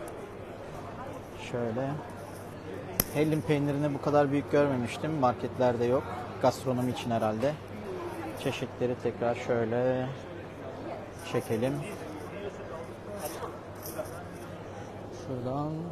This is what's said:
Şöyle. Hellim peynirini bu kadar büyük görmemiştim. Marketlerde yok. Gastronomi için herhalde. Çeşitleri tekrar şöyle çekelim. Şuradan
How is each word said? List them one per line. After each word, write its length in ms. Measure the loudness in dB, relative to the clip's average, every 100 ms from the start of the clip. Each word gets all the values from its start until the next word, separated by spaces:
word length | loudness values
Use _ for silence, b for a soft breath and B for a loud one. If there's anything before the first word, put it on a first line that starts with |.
| -8 -8 -10 -10 -10 -10 -8 -8 -8 -8 -8 -8 -10 -10 -4
Şöyle. 400 | 0 0 2 0 -2 -6 -10 -10 -10 -10 -10 -8 -8 -4 -2 0
Hellim 280 | 4 4 4
peynirini 520 | 4 4 4 4 2
bu 80 | 2
kadar 280 | 6 8 8
büyük 220 | 4 6
görmemiştim. 600 | 6 6 4 0 0 0
Marketlerde 720 | 4 4 4 -2 4 4 6
yok. 180 | 4 4 2 -6 -6 4
Gastronomi 480 | 4 4 0 2 2
için 200 | 0 2
herhalde. 420 | 2 4 4 2 0 -6 -8 -6 -6 -6 -6 -6 -2
Çeşitleri 540 | -2 -2 -4 0 0 2
tekrar 320 | -2 2 2
şöyle 720 | 2 2 2 4 4 4 2 0 -4 -8 -10 -10 -10 -8 -8 -6 -6 -8 -10 -2
çekelim. 400 | -2 2 2 2 2 -2 -6 -8 -8 -8 -6 -6 -8 -8 -8 -8 -10 -8 -6 -6 -6 -8 -8 -10 -10 -8 -6 -6 -8 -10 -10 -10 -10 -10 -10 -10 -10 -10 -10 -6
Şuradan 460 | -4 -2 0 -2 -2 -4